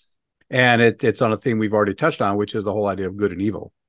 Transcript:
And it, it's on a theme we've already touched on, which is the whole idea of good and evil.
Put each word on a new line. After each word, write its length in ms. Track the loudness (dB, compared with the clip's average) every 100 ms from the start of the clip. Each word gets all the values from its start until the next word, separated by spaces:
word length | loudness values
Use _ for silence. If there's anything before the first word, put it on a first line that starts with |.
| _ _ _ _ _
And 320 | 2 4 6
it, 220 | 4 4
it's 180 | 0 0
on 100 | 0
a 60 | 0
theme 200 | -2 -2
we've 160 | 0
already 220 | 0 0 0
touched 260 | -2 0
on, 160 | -2 -2
which 160 | -4
is 100 | -4
the 80 | -4
whole 160 | -2 -2
idea 200 | -2 -6
of 100 | -4
good 140 | -4
and 100 | -2
evil. 320 | -4 -4 -12 _